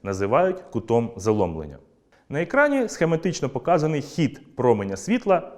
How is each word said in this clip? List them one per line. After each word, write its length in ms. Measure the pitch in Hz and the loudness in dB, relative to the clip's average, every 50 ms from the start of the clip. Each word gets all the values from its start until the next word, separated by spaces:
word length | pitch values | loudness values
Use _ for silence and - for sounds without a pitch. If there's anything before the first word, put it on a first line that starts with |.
називають 580 | - 98 98 95 98 98 117 151 180 190 185 185 | -4 -4 -2 -2 0 4 4 4 4 2 0 -4
кутом 500 | - - - 113 - - 117 117 117 113 - | -10 -8 -8 -8 -2 2 0 0 0 -2 -8
заломлення. 600 | - 98 110 107 107 95 87 80 78 76 76 69 - _ _ _ _ _ _ _ _ _ _ | -4 0 0 2 2 0 -2 -2 -8 -10 -12 -14 -18 _ _ _ _ _ _ _ _ _ _
На 140 | 139 147 | -6 -6
екрані 460 | 170 170 - 277 294 294 285 269 240 208 | -4 0 2 2 2 2 2 0 -2 -4
схематично 600 | - - 170 165 165 160 165 185 156 - 147 127 | -2 -2 0 0 0 0 0 -4 -4 -2 -6 -4
показаний 520 | - 127 - 165 175 170 151 156 156 143 | -4 -4 0 2 2 2 2 0 -2 -2
хід 400 | 135 - - - 156 - - - - - - | -6 -6 -2 0 0 0 -2 -8 -20 -18 -6
променя 400 | - 123 123 117 101 101 98 98 | 2 4 4 4 4 2 -6 -6
світла 560 | 95 - - 226 247 - 202 185 170 - - - | -8 -2 -2 -2 0 2 2 2 2 0 -6 -16